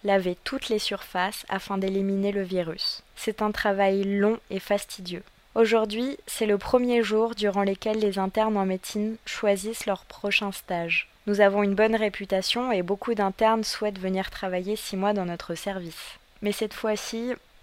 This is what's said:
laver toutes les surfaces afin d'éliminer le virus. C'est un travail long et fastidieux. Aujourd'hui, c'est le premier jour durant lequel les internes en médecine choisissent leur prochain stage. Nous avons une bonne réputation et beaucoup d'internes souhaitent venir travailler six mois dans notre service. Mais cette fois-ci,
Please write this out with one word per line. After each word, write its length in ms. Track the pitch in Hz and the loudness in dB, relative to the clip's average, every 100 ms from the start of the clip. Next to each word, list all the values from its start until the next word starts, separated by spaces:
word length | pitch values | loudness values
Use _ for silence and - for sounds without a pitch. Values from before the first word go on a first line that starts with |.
laver 340 | 202 196 180 180 | 2 2 2 -2
toutes 260 | - 269 - | -4 -6 -2
les 120 | 214 | -2
surfaces 680 | - 202 - 185 185 - - | -2 -6 -4 -2 -2 -4 -6
afin 300 | 196 - 196 | -6 -4 -2
d'éliminer 540 | 190 190 196 196 202 | 0 0 0 0 0
le 100 | 202 | -2
virus. 600 | 185 185 165 - - - - | -2 -2 -2 -4 -4 -6 -12
C'est 280 | - - 214 | -8 -6 -2
un 100 | 214 | 0
travail 500 | 208 214 196 196 196 | 0 0 4 4 4
long 360 | 196 202 202 226 - | 2 2 2 2 -4
et 80 | 190 | -6
fastidieux. 640 | - 208 - - 180 175 - _ _ | 0 -2 -2 -12 -10 -12 -12 _ _
Aujourd'hui, 640 | - 220 226 220 214 254 277 - | 2 4 4 2 -2 -4 -6 -8
c'est 200 | - 214 | -2 2
le 120 | 202 | 0
premier 460 | - 247 247 240 | 4 2 4 2
jour 320 | 208 220 226 226 | 4 2 2 0
durant 260 | 208 196 | 0 2
lequel 380 | 196 196 220 214 | 0 0 -2 0
les 180 | 214 190 | 0 0
internes 380 | 190 220 220 208 | 0 2 2 2
en 100 | 190 | 2
médecine 500 | 185 - 208 214 220 | -2 -4 -4 -4 -4
choisissent 640 | - - 214 202 202 226 - | -10 -2 2 2 -2 -6 -4
leur 180 | 190 | -4
prochain 460 | - - 202 202 202 | -6 -8 -2 0 0
stage. 580 | - - 180 170 - - _ - | -6 -6 -4 -2 -4 -4 _ 0
Nous 120 | 202 | 6
avons 220 | 202 202 | 6 6
une 140 | 202 196 | 2 4
bonne 200 | 220 220 | 4 4
réputation 760 | 214 - 196 190 190 240 254 | 0 -2 -2 -2 0 -2 0
et 100 | 202 | 0
beaucoup 320 | 175 196 - | 0 -2 -2
d'internes 500 | 214 196 - 220 226 | 0 0 2 4 4
souhaitent 360 | 214 - 208 196 | 0 -2 -4 -2
venir 300 | 190 190 190 | -2 -2 -4
travailler 440 | - 190 180 185 | -6 -4 -2 -2
six 220 | 214 - 190 | -4 -4 -2
mois 160 | 196 | 0
dans 120 | 208 | 0
notre 300 | 175 170 - | -2 -6 -8
service. 640 | 170 - 190 170 - - - _ - | -6 -6 -6 -8 -12 -16 -18 _ -6
Mais 100 | 208 | -4
cette 220 | 202 214 | -2 -4
fois-ci, 580 | - 220 214 - 226 240 240 _ - | -2 -2 -2 -4 -6 -4 -6 _ -20